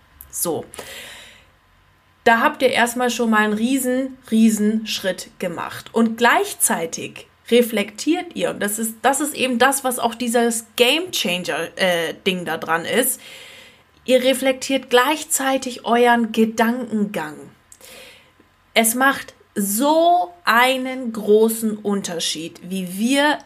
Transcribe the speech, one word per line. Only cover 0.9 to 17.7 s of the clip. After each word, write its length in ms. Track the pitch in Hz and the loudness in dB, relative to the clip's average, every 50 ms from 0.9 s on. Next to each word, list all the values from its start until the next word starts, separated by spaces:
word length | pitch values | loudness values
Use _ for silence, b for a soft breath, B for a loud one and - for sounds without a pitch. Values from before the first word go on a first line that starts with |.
| B B B B B B B B B B B B B _ _ _ _ _ _ _ _ _ _ _ _ _ _ | B B B B B B B B B B B B B _ _ _ _ _ _ _ _ _ _ _ _ _ _
Da 160 | 240 226 226 | 4 4 4
habt 200 | 262 302 302 - | 2 0 0 2
ihr 100 | 269 233 | 0 0
erstmal 400 | - - 233 240 240 247 247 240 | 2 2 0 0 0 -2 -2 -2
schon 180 | 240 - 240 226 | -2 -2 0 2
mal 160 | 220 214 214 | 2 2 2
einen 80 | 214 208 | 2 0
riesen, 640 | 214 226 247 277 269 247 254 254 254 269 262 - - _ - | 0 0 0 0 0 0 0 0 -2 -2 -4 -8 -14 _ 0
riesen 540 | 226 220 226 226 214 202 208 214 226 220 220 | 2 4 6 4 4 4 2 0 0 0 -4
Schritt 420 | - - - - 190 180 - - - _ _ | -6 -8 -6 -4 -6 -6 -6 -12 -16 _ _
gemacht. 540 | - 175 165 151 80 - - - - - - | -8 -8 -6 -8 -10 -10 -12 -14 -16 -4 0
Und 240 | 233 233 226 226 | 2 2 2 2
gleichzeitig 1120 | 226 233 240 285 349 403 403 - - - - 208 175 170 165 - - - - - - - _ _ _ _ - | 2 4 4 4 4 2 -2 -4 -2 -2 0 0 -2 -4 -6 -8 -10 -12 -12 -14 -16 -20 _ _ _ _ 2
reflektiert 840 | 226 240 240 226 226 202 202 208 - - - 294 330 359 359 349 - | 4 4 4 4 0 -4 -4 -4 -8 -6 -2 -2 -2 -2 -2 -8 -6
ihr, 140 | 202 175 - | -4 -4 -4
und 100 | - 185 | -2 -4
das 200 | 196 202 208 220 | -4 -4 -4 -4
ist, 160 | 226 220 - - - | -6 -6 -6 0 0
das 180 | 247 277 285 | 0 2 2
ist 140 | 302 277 - | -2 -4 -2
eben 240 | - 240 262 254 233 | -4 -2 -2 2 2
das, 240 | 254 269 269 - - | 2 2 2 0 -2
was 160 | 262 247 - | -4 -4 -2
auch 160 | - 233 226 | -4 -6 -4
dieses 500 | - 247 240 226 240 233 233 226 - - - _ | -4 -6 0 0 2 2 2 0 -4 -8 -10 _
Game 360 | - 233 240 285 330 370 359 | 2 2 2 2 0 -2 -4
Changer, 580 | - - - 196 175 180 170 165 147 151 - - - | -6 -4 -4 -2 -4 -4 -4 -6 -6 -6 -6 -8 -4
äh, 400 | - 190 185 175 170 165 156 - - _ | -2 0 0 0 0 -2 -4 -6 -4 _
Ding 180 | 180 185 180 175 | -2 -2 -2 -4
da 140 | 160 156 | -6 -6
dran 260 | 165 - 156 165 170 165 | -6 -2 -2 -2 -2 -2
ist, 380 | 104 170 220 269 - - B B B B B B B B B B B B B B B _ _ _ | 0 0 0 0 0 -4 B B B B B B B B B B B B B B B _ _ _
ihr 180 | - 254 254 247 | 2 2 4 4
reflektiert 680 | 262 269 262 262 269 262 262 - - 269 262 262 - | 2 0 2 0 -2 -2 -2 -4 -4 -4 -4 -2 2
gleichzeitig 960 | 240 247 247 277 311 302 - - - - 269 269 269 262 262 254 240 - - | 2 2 4 2 0 -2 -4 -4 -4 -2 0 0 -2 -2 -2 -6 -10 -8 -2
euren 460 | - 233 240 247 240 240 240 233 214 | 0 2 4 4 4 4 2 0 0
Gedankengang. 1040 | 220 226 226 226 226 - 226 220 240 254 240 - 220 214 202 - - 170 156 151 147 143 139 139 - _ _ _ | 2 2 2 2 2 0 0 0 0 -4 -6 -4 -2 -2 -2 -2 -4 -8 -8 -8 -12 -16 -20 -20 -20 _ _ _